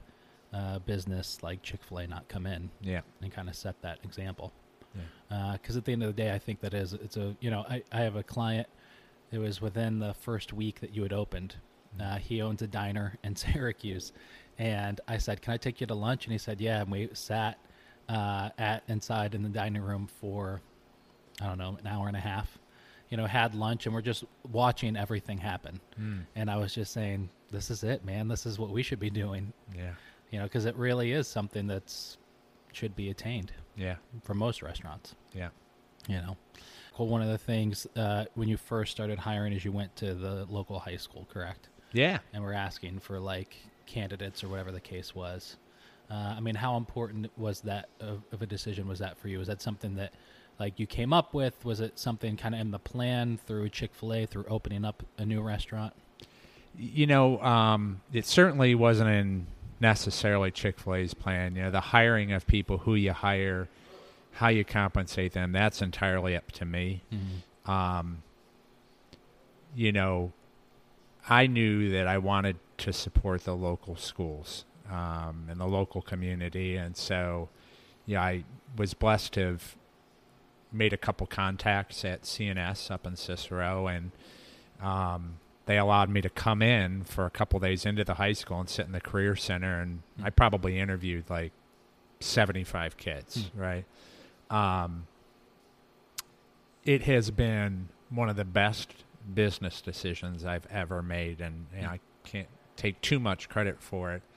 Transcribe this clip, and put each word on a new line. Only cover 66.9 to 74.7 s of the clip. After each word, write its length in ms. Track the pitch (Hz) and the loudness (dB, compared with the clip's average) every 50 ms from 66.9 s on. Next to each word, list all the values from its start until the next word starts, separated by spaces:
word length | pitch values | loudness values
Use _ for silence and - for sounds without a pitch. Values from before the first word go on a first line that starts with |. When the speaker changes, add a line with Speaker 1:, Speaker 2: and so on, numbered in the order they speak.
| 95 92 - - 113 | -2 -4 -6 -6 -6
Speaker 1:
Mm-hmm. 580 | 101 98 95 92 90 - - _ _ - - | -4 -4 -4 -6 -8 -10 -12 _ _ -4 -2
Speaker 2:
Um, 520 | 95 95 92 90 90 87 85 85 85 80 - - - - _ _ - - - - - - - - - _ _ _ - - - - - - - - _ _ - - 147 | 0 2 2 2 0 0 -2 -4 -6 -8 -12 -16 -20 -20 _ _ -20 -20 -20 -20 -20 -20 -20 -20 -20 _ _ _ -20 -20 -20 -20 -20 -20 -20 -20 _ _ -20 -12 -2
you 160 | 120 117 107 | 2 4 4
know, 400 | 101 98 95 95 92 90 90 87 - - - - _ - - _ _ - - _ - - - - - - - - | 6 6 4 4 4 2 0 -2 -4 -10 -18 -20 _ -20 -20 _ _ -20 -20 _ -20 -20 -20 -20 -20 -10 2 6
I 160 | 120 123 131 131 | 8 8 8 8
knew 440 | 123 117 113 107 104 104 104 98 | 6 6 6 6 6 4 4 4
that 160 | 95 92 92 92 | 4 4 4 4
I 100 | 95 98 | 4 4
wanted 400 | 95 98 101 98 98 98 90 85 - - - - | 4 4 4 4 4 2 0 -2 -6 -14 -12 -6
to 140 | - 104 90 | -4 -4 -2
support 500 | - - 95 - - - 98 92 87 - | -2 -4 2 4 4 4 4 2 0 0
the 120 | 95 90 | -2 -2
local 400 | 90 92 87 87 - - - 82 | 0 0 0 -2 -2 -4 -8 -10
schools, 680 | 82 - - - - 90 80 76 76 76 - - - - - | -8 -8 -8 -6 -4 -4 -4 -6 -8 -10 -12 -12 -14 -14 -16